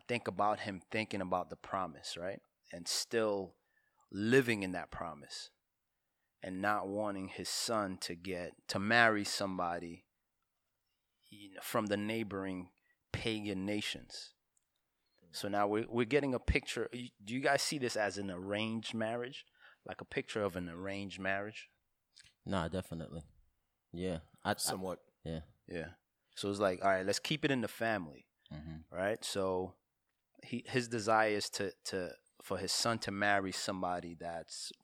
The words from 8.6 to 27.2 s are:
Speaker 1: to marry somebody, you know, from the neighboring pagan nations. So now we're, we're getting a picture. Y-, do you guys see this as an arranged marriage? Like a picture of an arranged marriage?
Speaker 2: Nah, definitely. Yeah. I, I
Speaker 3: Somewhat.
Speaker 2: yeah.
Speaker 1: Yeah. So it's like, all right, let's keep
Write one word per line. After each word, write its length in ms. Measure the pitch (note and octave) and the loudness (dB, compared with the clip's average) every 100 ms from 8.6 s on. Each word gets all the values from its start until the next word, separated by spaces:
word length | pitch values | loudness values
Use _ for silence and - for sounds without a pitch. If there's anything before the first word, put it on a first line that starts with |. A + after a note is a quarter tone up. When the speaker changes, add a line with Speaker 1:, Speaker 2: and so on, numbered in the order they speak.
| - | -4
Speaker 1:
to 100 | G2+ | 0
marry 440 | G#2 A#2+ A#2 G#2 | 6 8 8 6
somebody, 840 | G2+ - G2 F2+ F2 F2 E2+ F2 _ _ _ _ _ _ _ _ _ _ _ _ - | 2 -2 -2 0 0 -2 -6 -12 _ _ _ _ _ _ _ _ _ _ _ _ -20
you 240 | G#2 G2+ | -18 -16
know, 60 | F#2 | -12
from 260 | - A#2+ G#2 | -2 0 2
the 100 | G2+ | 0
neighboring 720 | G#2 A2+ G#2 G2 F#2+ F#2 F#2 _ _ _ _ | 0 -2 -2 -2 -4 -4 -8 _ _ _ _
pagan 540 | - A#2 G#2+ G#2 F#2+ G2 | -4 -2 -2 -2 -2 0
nations. 680 | G#2 - C2 - - - _ _ _ _ _ _ _ _ _ _ | 0 -2 -6 -10 -14 -14 _ _ _ _ _ _ _ _ _ _
So 160 | - G2+ | -6 0
now 200 | G2+ G#2 | 4 4
we're, 180 | G#2+ - | 4 2
we're 160 | A#2 A2+ | 0 4
getting 280 | C#3+ C#3 | 4 4
a 60 | A#2+ | 0
picture. 480 | - C#3+ - B2 A2 | 4 4 4 -4 -4
Y-, 180 | B2 B2 - | -6 -10 -12
do 100 | G#2 | -6
you 60 | B2+ | 0
guys 220 | C#3 C#3 | 4 4
see 160 | - D3+ | 2 0
this 180 | A#2+ A2 | 0 2
as 220 | G2+ F#2+ | 0 0
an 120 | G2+ | -4
arranged 600 | F2 F#2+ G#2 A2 A2+ - | -4 -2 0 0 -2 -2
marriage? 520 | A2+ A2 A#2+ B2 - - _ - - - | -2 0 -2 -4 -10 -16 _ -20 -18 -12
Like 160 | F#2 | -10
a 40 | - | -6
picture 380 | - - A2 | -6 -2 0
of 120 | G2+ F2+ | 0 0
an 140 | F2 | -6
arranged 500 | E2+ G2 G2 G2 F2+ | -6 -6 -6 -8 -4
marriage? 500 | F#2+ G2 G#2 - - _ _ _ _ - - _ - | 0 0 -2 -10 -16 _ _ _ _ -20 -20 _ -2
Speaker 2:
Nah, 220 | F#2+ E2 | 0 0
definitely. 540 | F#2 - E2 D#2 D#2+ - - _ _ _ _ _ | -2 -4 -8 -8 -10 -14 -20 _ _ _ _ _
Yeah. 280 | E2+ F#2 E2 - _ | -4 -2 -4 -8 _
I, 80 | G2+ | -2
I 40 | G#2 | 0
Speaker 3:
Somewhat. 420 | - F#2+ F#2 F2 _ _ | 0 -2 -4 -6 _ _
Speaker 2:
yeah. 160 | D2+ D#2+ D#2+ _ - | -6 -6 -8 _ -10
Speaker 1:
Yeah. 200 | F2 D#2+ - _ _ _ - | -8 -8 -12 _ _ _ -4
So 140 | G2+ | -2
it's 80 | G2+ | 4
like, 240 | G2+ F2+ | 4 4
all 80 | G2 | 4
right, 140 | F#2+ F#2+ | 4 4
let's 140 | |
keep 240 | G2+ | 0